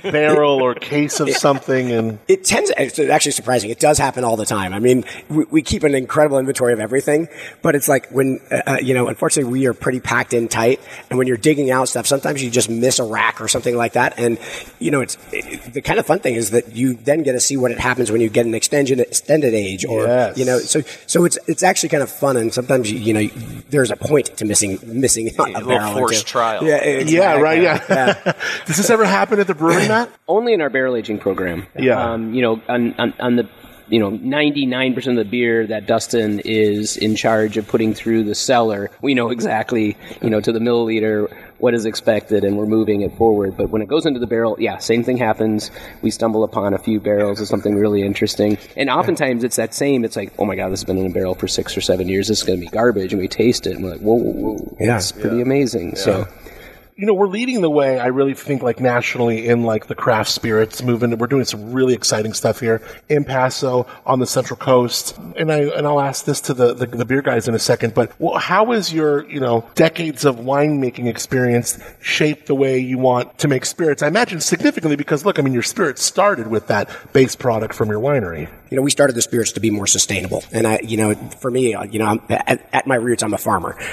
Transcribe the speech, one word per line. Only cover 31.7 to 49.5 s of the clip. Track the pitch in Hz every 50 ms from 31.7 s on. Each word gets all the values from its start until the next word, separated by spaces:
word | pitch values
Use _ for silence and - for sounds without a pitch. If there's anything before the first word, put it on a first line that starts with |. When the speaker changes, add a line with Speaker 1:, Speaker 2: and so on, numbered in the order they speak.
| - -
Speaker 1:
Yeah. | 131 127 120 104 123 117 117
Speaker 4:
Um, | 113 113 110 110
you | 131 123
know, | 117 113 113 - -
on, | 123 120 120 117 - -
on, | 120 110 - -
on | 120 123 120
the, | 120 113 98 - - - - - - -
you | - 107 117
know, | 104 98
ninety-nine | 110 104 - 131 139 147 151 147 143 143 135 127 123 127 131 135 123
percent | 127 127 135 123 117
of | 107
the | 101
beer | 117 123 120 117 113 113 110
that | 101 110 107 98
Dustin | 104 117 110 - - - 117 110 107 104 101
is | - - 110 110 107 104 104 104 107 107 -
in | - - 110 110
charge | 107 - 117 113 110 110 110 104 110
of | 104 -
putting | - 113 113 110 110
through | - - 113 113 113 110
the | 104 104
cellar, | - - - 131 120 113 110 104 101 101 101 - - -
we | 139 139
know | 123 117 117
exactly, | 127 120 202 185 120 107 110 - 127 113 107 104 104 - - - - - -
you | 117
know, | 110 107
to | 104 117 113
the | 110
milliliter | 113 120 120 120 117 113 113 110 107 110 107 104 104 - - - - - - -
what | - 123 117
is | 117 104
expected, | 113 104 - - - 110 104 - - 110 101 98
and | 98 101
we're | 104 107
moving | 107 110 110 110 104 104 101 101
it | 90 -
forward. | - 113 113 107 104 98 95 92
But | - 104 107
when | 110 107 107
it | 95
goes | 131 160 156
into | 165 135 120
the | 120
barrel, | 104 120 113 117 113 107 -
yeah, | 117 104 92 -
same | - - 117 120 113
thing | 127 127
happens. | 123 123 110 110 - 110 110 107 107 - - - - - - - - -
We | 113
stumble | - - 117 113 107 110 110
upon | 104 - 110 98 101 98
a | 95
few | - 117 110 104
barrels | 104 107 104 101 104 101 101 104
of | 107
something | - 107 101 - 104 104
really | 101 107 107 104 101 98
interesting. | 101 101 - 110 107 - - 107 104 104 - - - -
And | - 139 135
oftentimes | 127 160 185 - 170 - 143 131 123 117 120
it's | 120